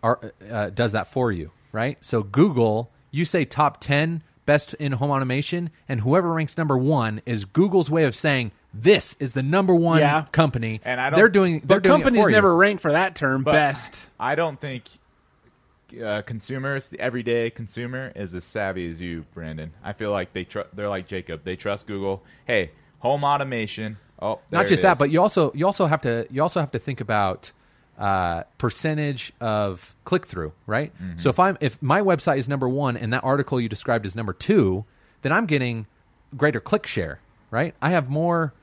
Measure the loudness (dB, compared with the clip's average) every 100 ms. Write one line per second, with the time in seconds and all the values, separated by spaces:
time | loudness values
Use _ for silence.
0 | 0 -2 -6 -18 -10 -6 -6 -2 -2 -2
1 | -4 -2 -2 -2 -8 _ _ -6 -6 -6
2 | -4 -4 -2 2 2 4 2 0 -4 _
3 | _ -6 -2 -2 -2 0 0 0 -2 0
4 | 0 -4 -10 _ 0 0 0 -6 -4 -2
5 | 0 0 0 -2 -2 -4 -6 _ -6 -2
6 | 2 2 2 -2 -2 -2 0 2 4 2
7 | 2 -4 -4 -6 -2 2 4 4 2 2
8 | 2 2 0 0 -2 -8 _ 0 4 4
9 | 2 -8 -4 -2 0 2 4 4 6 6
10 | 6 2 0 2 2 2 -4 -6 -4 -2
11 | 0 6 6 6 2 0 2 4 6 4
12 | 4 4 6 6 6 6 4 4 2 2
13 | 2 0 0 0 4 4 4 0 -10 -14
14 | -20 _ -4 0 -2 -4 -10 -12 -14 -20
15 | _ _ _ _ _ _ _ _ _ -10
16 | -4 -4 -4 -12 -10 -8 -6 -6 -8 -6
17 | -4 -4 -2 -2 -2 -6 -14 -10 -10 -10
18 | -12 -12 -10 -10 -10 -6 -4 -4 -8 -8
19 | -8 -10 -12 -14 -12 -10 -12 -12 -12 -8
20 | -4 -4 -4 -8 -8 -10 -10 -8 -6 -6
21 | -6 -10 -8 -10 -8 -8 -6 -6 -8 -6
22 | -6 -6 _ _ -2 -2 -2 _ _ _
23 | -2 0 0 0 -2 -4 -6 -8 -10 -10
24 | _ -8 -6 -6 _ 0 2 4 4 4
25 | 2 4 2 2 0 0 -2 0 0 0
26 | 0 -4 -4 -2 -2 -2 -4 -6 -6 -8
27 | -2 0 0 -2 -12 _ _ _ _ -4
28 | 0 0 0 -4 -8 _ -4 -2 -4 -2
29 | -4 -6 -10 _ -4 -2 -2 -6 -14 _
30 | -2 -2 -2 -8 -8 -10 -4 -4 -4 -10
31 | -12 -2 0 4 2 2 -4 -2 0 2
32 | 2 0 0 -2 -2 -2 -2 0 -2 -2
33 | -2 -2 0 0 0 -2 -2 -4 -2 -2
34 | -2 -6 -8 -6 2 4 4 0 -6 _
35 | _ _ -2 0 2 0 0 -6 -10 _
36 | _ _ _ 0 0 0 -2 -2 -2 -4
37 | -4 -8 _ _ _ -2 -2 -2 0 0
38 | 0 -2 0 0 -2 -6